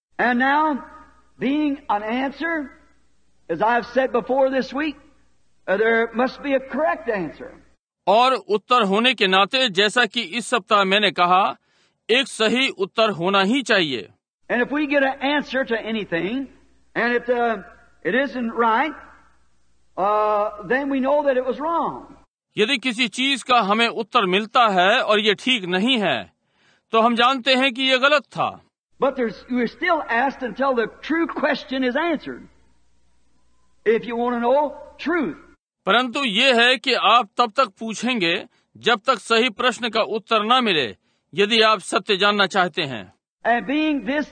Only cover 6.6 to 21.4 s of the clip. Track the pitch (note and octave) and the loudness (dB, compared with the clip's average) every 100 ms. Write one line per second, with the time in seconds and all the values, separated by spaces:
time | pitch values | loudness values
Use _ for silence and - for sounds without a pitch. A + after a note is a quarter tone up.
6.6 | C4 B3 E4 E4 A#3 G3+ D3+ - - - | -2 -4 -2 -2 -4 -6 -6 -10 -18 -20
7.6 | _ _ _ _ - G#3+ B3+ A#3+ - G#3 | _ _ _ _ 2 4 4 2 -2 -4
8.6 | - B3 G3 G3+ B3+ A#3 G3 F#3+ G3 C4 | 2 2 4 2 2 2 2 4 2 0
9.6 | B3+ F3 G#3 B3 A#3+ A#3+ F3+ A#3 - A#3+ | 0 2 0 2 0 -2 -6 -6 -2 -4
10.6 | - G#3 F#3+ G3+ G3+ F3+ F3 F#3 A#3+ B3 | 2 2 4 2 2 2 4 4 2 -4
11.6 | _ _ _ _ - B3 - - A3 B3 | _ _ _ _ 0 0 0 -2 0 0
12.6 | C4 - F#3+ - A3 D#3+ F3+ G3 F#3+ C#4 | -2 -2 -4 0 0 0 0 2 2 0
13.6 | A#3+ G3+ D#3 A#2 - _ _ _ - A3 | 2 0 0 -4 -10 _ _ _ -4 -2
14.6 | A#3+ C#4+ D4 C#4+ C4+ C4+ C4+ D4 - B3+ | -2 -2 0 0 0 -2 -2 -2 -2 -4
15.6 | C4 A3 G#3+ A3+ F#3 E3 F3+ C4 C4 - | -2 -4 -4 -6 -4 -4 -4 -6 -8 -14
16.6 | _ _ _ - A#3 A#3+ A#3+ A#3+ A#3 G#3+ | _ _ _ -4 -2 -2 -2 -2 -2 -4
17.6 | - - _ _ E3 A#3+ C#4 B3+ A#3 A3+ | -10 -20 _ _ -2 0 -2 -4 -4 0
18.6 | A#3 A3+ D4+ - - - _ _ _ _ | 2 2 0 -6 -18 -20 _ _ _ _
19.6 | _ _ _ - G3 G#3+ G#3+ G#3 G#3 - | _ _ _ -2 0 2 2 0 -2 -6
20.6 | F#3 B3+ C#4 C4+ C4 D4 C#4+ B3+ | -2 -2 0 -2 0 2 2 0